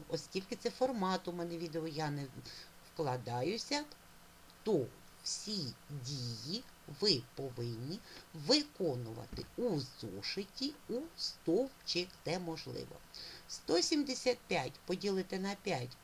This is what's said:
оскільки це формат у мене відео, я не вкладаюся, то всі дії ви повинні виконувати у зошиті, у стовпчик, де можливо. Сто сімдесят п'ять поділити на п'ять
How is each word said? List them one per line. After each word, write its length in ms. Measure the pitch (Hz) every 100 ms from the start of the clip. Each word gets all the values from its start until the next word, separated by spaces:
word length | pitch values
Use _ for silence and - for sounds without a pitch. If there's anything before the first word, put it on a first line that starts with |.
| -
оскільки 460 | 156 - 190 190 -
це 140 | 233
формат 580 | - 262 233 185 180 180
у 60 |
мене 240 | 175 170 170
відео, 300 | 170 160 160
я 220 | 151 156
не 180 | 143 139 127 - - - - -
вкладаюся, 880 | - 143 127 117 120 165 220 - 294 294 - - - - - - -
то 220 | 220 175 117 - - -
всі 500 | - - 208 202 127 - -
дії 720 | 143 123 139 120 110 127 220 - - - 147
ви 200 | 208 135 - -
повинні 640 | 135 120 120 113 135 202 - - -
виконувати 1120 | 160 147 294 294 - 175 123 113 113 - - - -
у 220 | 240 151
зошиті, 920 | 127 - 110 98 - 190 202 - 277 294 -
у 120 | 233 330 -
стовпчик, 920 | - - - 190 269 - - 175 180 - 143
де 140 | 180
можливо. 560 | 170 160 131 123 - - - - - - -
Сто 340 | - - 349
сімдесят 560 | - 302 277 165 247 240 -
п'ять 320 | 175 131 - -
поділити 540 | 185 202 190 185 190
на 160 | 196 202
п'ять 420 | 202 143 123 -